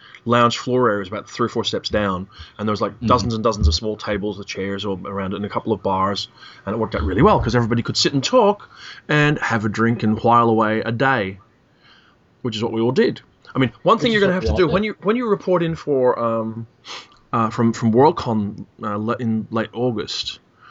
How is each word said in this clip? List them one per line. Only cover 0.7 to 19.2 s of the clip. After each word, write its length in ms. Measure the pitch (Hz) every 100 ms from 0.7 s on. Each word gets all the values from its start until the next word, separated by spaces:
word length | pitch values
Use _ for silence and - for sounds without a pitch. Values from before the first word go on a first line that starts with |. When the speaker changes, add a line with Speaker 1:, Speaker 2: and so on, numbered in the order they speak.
| 123 120
Speaker 1:
area, 180 | 104 92
about 220 | 104 -
three 180 | - 117
or 20 |
four 160 | 117
steps 240 | 104 101 -
down, 400 | 107 101 92 95 - - -
and 100 | 107
there 40 |
was, 80 | 104
like, 120 | 107
Speaker 2:
Mm-hmm. 140 | 104 113
Speaker 1:
dozens 280 | 123 120
and 80 | 113
dozens 240 | 113 104 110
of 80 |
small 220 | - 110 107
tables, 420 | - 104 104 95
the 60 |
chairs 400 | 98 - 98 98
all 160 | 101 92
around 280 | 95 98 95
it, 40 | 98
and 80 |
a 40 | 101
couple 220 | - -
of 100 | 104
bars, 460 | 101 95 95 98 - - - -
and 100 | 98
it 40 | 113
worked 160 | 107
out 80 | 95
really 200 | 78 92
well, 180 | 196 165
'cause 160 | 117 120
everybody 260 | 113 117
could 140 | 117 117
sit 160 | 165
and 80 | 139
talk 480 | - 254 202 - - - - - -
and 300 | 151 147 151
have 240 | - 113
a 40 | 107
drink 360 | 107 113 117
and 180 | 110 107
while 260 | 117 117 117
away 320 | 110 110 110
a 120 | 110
day, 460 | 117 135 127 95 98 - _ _ _ _ _ _ _ _ _
which 140 | 123 107
is 60 |
what 100 | 117
we 80 | 113
all 120 | 117
did. 280 | 135 233 - - _ -
I 40 | -
mean, 140 | 170 -
one 160 | 165 226
thing 140 | 240
Speaker 2:
Which 80 | 214
Speaker 1:
you're 20 |
Speaker 2:
is 40 | 190
Speaker 1:
gonna 60 | 185
Speaker 2:
what 80 |
Speaker 1:
have 0 |
to 80 | 220 -
Speaker 2:
we 60 |
all 60 | 165
Speaker 1:
do, 40 |
when 100 | 185
Speaker 2:
did. 40 | 214
Speaker 1:
you, 80 | -
when 140 | 185 240
you 120 | 233
report 340 | 196 - 180
in 120 | 165
for, 440 | 160 - 135 127 113
um, 480 | 117 113 113 110 113 _ - - - _ _
uh, 180 | 120 110
from, 240 | 117 117
from 180 | 110 117
Worldcon, 720 | 113 147 170 127 110 104 101 101 -
uh, 140 | 110 104
le-, 200 | 110
in 280 | -